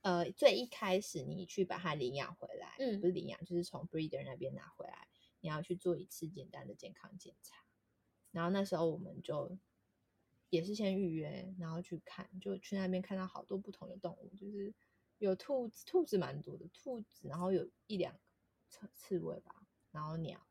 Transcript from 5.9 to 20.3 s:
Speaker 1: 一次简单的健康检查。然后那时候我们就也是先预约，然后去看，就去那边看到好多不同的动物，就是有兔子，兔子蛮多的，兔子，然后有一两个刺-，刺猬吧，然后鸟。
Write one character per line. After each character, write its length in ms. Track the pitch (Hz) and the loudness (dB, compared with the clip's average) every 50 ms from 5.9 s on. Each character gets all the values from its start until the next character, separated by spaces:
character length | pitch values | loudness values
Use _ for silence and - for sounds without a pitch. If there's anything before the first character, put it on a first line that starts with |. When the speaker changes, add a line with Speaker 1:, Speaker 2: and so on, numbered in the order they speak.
| 170 | 2
Speaker 1:
一 80 | - 185 | 2 0
次 200 | - - - - | -10 -10 -8 -8
简 220 | 160 180 170 131 - | -8 -8 -8 -12 -12
单 160 | - 139 139 | -12 -14 -12
的 80 | - - | -12 -12
健 180 | - - - - | -12 -12 -16 -14
康 240 | - - - - | -16 -18 -16 -16
检 160 | 190 - - - _ | -16 -16 -16 -20 _
查。 220 | _ - - - _ _ _ _ _ _ _ _ _ _ _ _ _ _ - | _ -20 -20 -20 _ _ _ _ _ _ _ _ _ _ _ _ _ _ -2
然 120 | 170 165 | 0 2
后 60 | 175 | 2
那 140 | 190 196 196 | 4 4 2
时 120 | 196 - | 2 4
候 140 | 160 165 165 | 4 4 4
我 60 | 151 | 4
们 260 | 170 - 185 131 - - | 2 -4 -8 -10 -10 -6
就 340 | - - 147 - 175 180 190 _ _ _ _ _ _ _ _ _ _ _ _ _ _ _ _ _ _ | -2 -2 -2 -2 -4 -6 -10 _ _ _ _ _ _ _ _ _ _ _ _ _ _ _ _ _ _
也 100 | - 160 165 | 2 2 2
是 100 | 190 208 | 2 -2
先 240 | 214 214 196 190 190 | 2 2 2 4 4
预 140 | 202 175 160 | 2 2 2
约， 420 | 160 151 147 147 135 - 190 190 | 0 -2 -2 -4 -6 -8 -8 -8
然 140 | 185 170 160 | -6 -6 -4
后 100 | 160 165 | -4 -4
去 220 | 180 - 180 160 - | -4 -4 -8 -8 -8
看， 240 | - - - 190 - - 185 | -10 -12 -12 -12 -10 -10 -8
就 180 | - 202 196 190 | -4 -4 -4 -4
去 160 | - - - | -4 -4 -2
那 140 | 196 190 185 | 0 2 2
边 120 | 185 185 | 2 2
看 160 | 190 - 196 | 0 0 -2
到 80 | 190 185 | -4 -4
好 200 | 185 - - - | -4 -6 -8 -6
多 120 | - 202 | -4 -4
不 140 | 190 202 - | -4 -4 -6
同 180 | 190 - - - | -12 -12 -12 -12
的 80 | 180 190 | -12 -6
动 140 | - 247 - | -6 -6 -6
物， 180 | - - 196 185 | -6 -14 -16 -14
就 160 | 196 196 202 | -12 -10 -8
是 240 | 208 202 196 208 220 _ _ _ _ _ _ _ _ _ | -6 -4 -6 -6 -8 _ _ _ _ _ _ _ _ _
有 180 | 214 196 190 | 4 4 4
兔 320 | 185 - - 285 262 247 226 | 2 2 0 0 0 0 0
子， 160 | - - - | -6 -10 -16
兔 180 | - - 370 339 | 4 4 4 6
子 140 | - - 190 | 6 4 4
蛮 240 | 160 131 135 147 - | 4 4 -2 -6 -6
多 160 | - 143 - | -8 -10 -10
的， 80 | - 170 _ | -12 -14 _
兔 260 | - - 285 254 233 | -12 -8 -6 -6 -6
子， 280 | 208 _ _ - - 143 | -6 _ _ -14 -10 -6
然 100 | 139 165 | -4 0
后 140 | 175 185 190 | 2 4 4
有 180 | 175 127 - _ _ _ | 4 4 2 _ _ _
一 100 | _ 220 | _ 0
两 160 | 190 170 - - | 0 0 0 -2
个 80 | - _ _ _ _ _ _ _ _ _ _ | -10 _ _ _ _ _ _ _ _ _ _
刺-， 200 | - - - 208 _ | -18 -16 -16 -18 _
刺 280 | - - - 202 175 | -18 -4 0 0 0
猬 180 | 165 160 - - | 0 0 -4 -6
吧， 240 | - - - - - _ _ _ _ _ - | -8 -14 -20 -20 -20 _ _ _ _ _ -8
然 100 | 156 151 | -6 -6
后 140 | 156 156 | -4 -2
鸟。 280 | 165 165 139 | -2 -2 -2